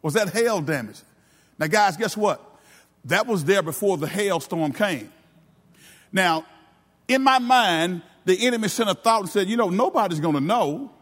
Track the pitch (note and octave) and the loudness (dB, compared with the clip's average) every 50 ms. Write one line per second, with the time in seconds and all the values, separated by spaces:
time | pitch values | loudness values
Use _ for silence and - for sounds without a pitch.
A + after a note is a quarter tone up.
0 | - D#3+ C#3+ A3 G#3+ F#3 D#3+ A3 A#3 A#3+ A3 F#3+ D3+ C3+ D#3 C3+ A#2 G#2 - - | -4 -2 0 0 -2 0 0 0 0 0 0 -2 -2 -2 -4 -4 -6 -8 -12 -18
1 | - _ _ _ _ _ _ _ _ _ _ _ D3+ D#3 D#3 G#3+ G#3 G3 E3+ D#3 | -20 _ _ _ _ _ _ _ _ _ _ _ -4 0 2 4 4 2 2 -2
2 | A3+ G3+ - G#3+ G#3 G3+ D3+ - - - _ _ _ _ - - _ _ _ _ | -4 -4 -2 0 0 0 0 -2 -8 -20 _ _ _ _ -20 -20 _ _ _ _
3 | _ A#2 D#3+ G3 - B3+ A3+ F#3 D3 C#3+ G3 G3 F3 D#3+ D3+ - - G3+ F#3+ D#3 | _ -2 0 0 0 0 -2 -2 2 2 2 2 2 -2 -4 -2 -2 -2 0 0
4 | C#3+ D3+ - G3 G#3 G3+ F#3 E3 - - - E3 D#3+ D3 C#3 - G#3 G3+ E3+ B2+ | -4 -6 -4 -4 -2 -2 -2 -4 -4 -6 -4 -2 -2 -2 -2 -2 -2 -2 -2 -4
5 | G#2+ - _ _ _ _ _ _ _ _ _ _ _ _ _ _ - - - - | -8 -12 _ _ _ _ _ _ _ _ _ _ _ _ _ _ -20 -20 -20 -20
6 | _ _ - F#3+ F#3+ F3 E3 D#3+ - - - - _ _ _ _ _ _ _ _ | _ _ -2 0 2 2 0 -2 -4 -12 -20 -20 _ _ _ _ _ _ _ _
7 | _ - B3 C4+ C4+ C4+ C4 C4 B3 A#3+ B3+ B3+ A#3 G3 E3+ D#3+ E3 F3 F#3 E3+ | _ 0 0 2 4 4 4 4 4 4 4 4 4 4 2 2 0 0 -2 -6
8 | - - _ _ _ F3 F#3 F3+ A3+ B3+ A#3+ A#3 A3 G3+ - - A3+ G#3 F#3 - | -8 -14 _ _ _ 0 0 2 2 0 0 0 -2 -4 -2 -2 0 -2 -2 0
9 | - A3+ A3+ A3+ G3 E3+ - G3+ G3 F#3 A3+ A#3 A#3 F#3 F3+ G3 B3 C#4+ - D#4+ | 2 2 2 2 0 -2 -2 -2 -2 0 0 0 0 0 0 0 0 0 0 0
10 | G#3+ F#3 E3+ D3+ D3 E3+ D3+ C#3+ C3+ D#3+ G#3+ B3 G3 C#3+ D3 A#3 C#4 B3 - _ | 0 0 -2 -2 -2 0 0 0 0 0 0 0 0 -2 -2 -6 -10 -14 -16 _